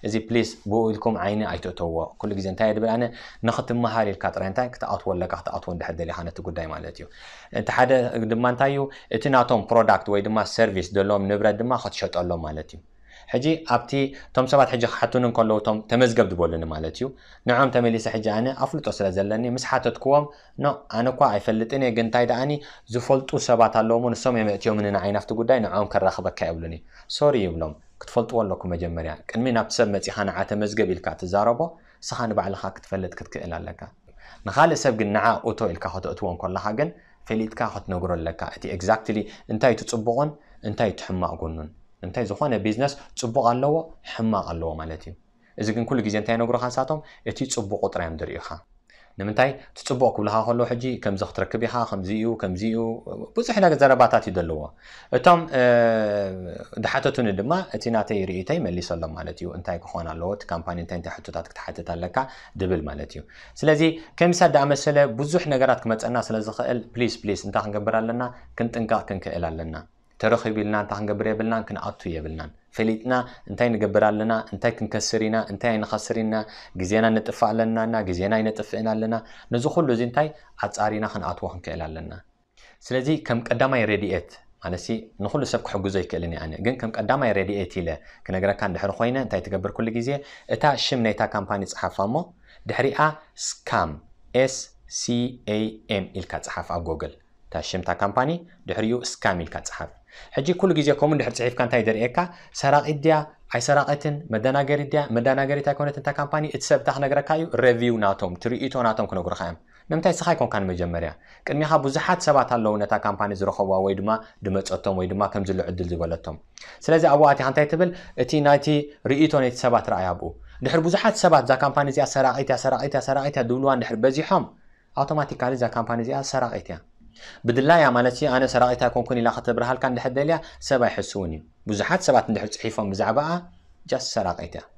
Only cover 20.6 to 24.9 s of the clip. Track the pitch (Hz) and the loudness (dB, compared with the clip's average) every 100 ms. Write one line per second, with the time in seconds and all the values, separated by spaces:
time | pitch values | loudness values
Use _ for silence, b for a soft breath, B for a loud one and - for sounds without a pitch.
20.6 | 139 135 - 107 123 127 139 104 - 110 | -2 -2 -6 -2 -2 4 4 4 0 -2
21.6 | 113 135 131 110 113 120 120 120 139 147 | 0 0 0 2 0 2 2 2 0 -2
22.6 | B B _ 117 123 135 131 139 - 117 | B B _ -6 2 2 2 -4 2 6
23.6 | 110 113 113 117 123 117 131 120 107 98 | 6 6 4 4 2 0 0 2 2 0
24.6 | - 107 104 | 0 2 2